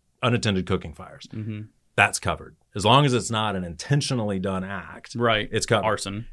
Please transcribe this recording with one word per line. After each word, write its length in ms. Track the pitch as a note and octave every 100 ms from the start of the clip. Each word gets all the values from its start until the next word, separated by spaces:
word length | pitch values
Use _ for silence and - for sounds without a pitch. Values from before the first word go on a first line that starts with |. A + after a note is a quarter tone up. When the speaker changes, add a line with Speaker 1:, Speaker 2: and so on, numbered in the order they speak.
| _ _
Speaker 1:
unattended 440 | B2 A#2+ A#2 F#2+ F2
cooking 260 | F2+ E2+
fires. 320 | D2+ D#2+ D#2 -
Speaker 2:
Mm-hmm. 300 | A2 G#2+ G#2+ G#2+ _ _ -
Speaker 1:
That's 240 | G2+ -
covered. 340 | F#2 D#2+ - - _ G2+
As 80 |
long 200 | G#2+ C3+ D3
as 60 |
it's 160 | A#2+ F#2
not 260 | A2 G#2+ G2
an 80 |
intentionally 760 | F2 E2+ - C#3+ - B2+ G#2 F#2+
done 240 | F#2+ F#2
act, 540 | F#2+ G2 D#2+ - - A#2
Speaker 2:
Right. 320 | A#2 G#2+ G#2
Speaker 1:
it's 160 | G#2+ -
covered. 180 | A2 A2
Speaker 2:
Arson. 400 | G2+ G2 G2+ -